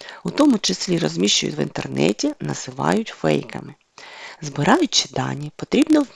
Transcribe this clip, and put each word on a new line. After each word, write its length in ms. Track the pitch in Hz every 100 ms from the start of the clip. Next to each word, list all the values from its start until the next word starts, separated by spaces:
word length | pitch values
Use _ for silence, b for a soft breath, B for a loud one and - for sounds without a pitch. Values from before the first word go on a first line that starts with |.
| B B
у 60 | 175
тому 280 | - 294 220
числі 400 | - 185 - 170
розміщують 600 | 156 170 202 - 156 151
в 20 |
інтернеті, 720 | 151 - 135 135 156 214 294 294
називають 680 | 151 135 - 131 147 208 220
фейками. 680 | - 156 151 - - - - _ - B B B B
Збираючи 680 | 151 143 147 320 311 - 139
дані, 440 | 131 131 139 151 -
потрібно 500 | - 214 294 302 277